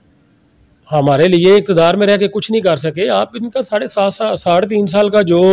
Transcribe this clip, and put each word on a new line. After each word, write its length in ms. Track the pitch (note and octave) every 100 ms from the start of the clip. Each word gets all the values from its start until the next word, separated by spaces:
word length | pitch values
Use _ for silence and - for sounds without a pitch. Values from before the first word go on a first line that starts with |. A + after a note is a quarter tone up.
| _ _ _ _ _ _ _ _ _
हमारे 380 | D3+ C#3+ C#3 F3+
लिए 280 | F3 F3+ G3+
इक़्तिदार 400 | G3+ E3 E3 F#3
में 100 | G3+
रह 100 | G3+
के 120 | G3+
कुछ 220 | G#3 -
नहीं 120 | A3
कर 140 | F#3 D3+
सके। 300 | D#3+ D3 A#3
आप 260 | G#3 G#3+ A#3+
इनका 260 | A#3 C4
साढ़े 260 | A#3 G#3 B3
सात 240 | - G3
सा-, 220 | - A3 F#3
साढ़े 280 | F3+ F3 G3+
तीन 180 | G#3+ G3+
साल 220 | G3 G#3
का 120 | G#3
जो 160 | F3+ E3+ F#3